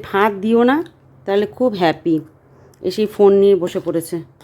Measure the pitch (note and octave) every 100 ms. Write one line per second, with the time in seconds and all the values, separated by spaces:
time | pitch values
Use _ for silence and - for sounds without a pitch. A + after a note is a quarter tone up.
0 | - G3 G#3+ G3 G#3+ A3+ A#3+ D4 E4+ _
1 | _ _ - G3+ G#3 - B3+ G3+ E3+ D3+
2 | E3+ D#3+ D3 _ _ _ - _ - F#3
3 | G#3 - G3+ G3 G3+ G3 F3+ F#3+ E3+ E3+
4 | E3 E3+ C#3+ _